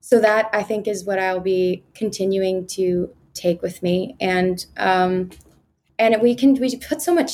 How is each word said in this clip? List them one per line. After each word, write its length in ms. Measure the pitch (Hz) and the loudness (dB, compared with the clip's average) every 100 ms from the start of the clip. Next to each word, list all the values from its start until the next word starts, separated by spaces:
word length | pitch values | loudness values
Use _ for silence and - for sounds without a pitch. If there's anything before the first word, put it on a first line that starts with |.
so 180 | - 240 | 2 4
that, 300 | 214 214 220 | 4 2 0
I 120 | 214 | -2
think, 240 | 202 214 208 | -2 -4 -4
is 160 | 202 | -6
what 160 | 180 190 | -4 -2
I'll 180 | 190 185 | -2 -2
be 460 | 185 185 185 185 _ | -2 0 0 -2 _
continuing 720 | - 214 - 190 190 190 185 185 | -8 -6 -2 -2 0 0 -2 -6
to 400 | - 185 180 180 - _ | -4 -2 0 -4 -10 _
take 260 | - 175 175 | -4 -2 -2
with 200 | 180 180 | -4 -4
me. 320 | 180 180 185 - | -2 -2 -2 -4
And, 440 | 190 185 185 180 - - | -2 0 0 -2 -8 -4
um, 520 | 202 185 180 185 185 - - _ _ _ _ _ | 0 2 2 0 -4 -10 -20 _ _ _ _ _
and 220 | 220 220 | 2 4
we 140 | 240 | 2
can, 200 | 240 269 | 4 4
we 220 | 269 254 247 | 4 0 -4
put 260 | - 302 | -6 -6
so 120 | - | 0
much 180 | 339 - | 2 0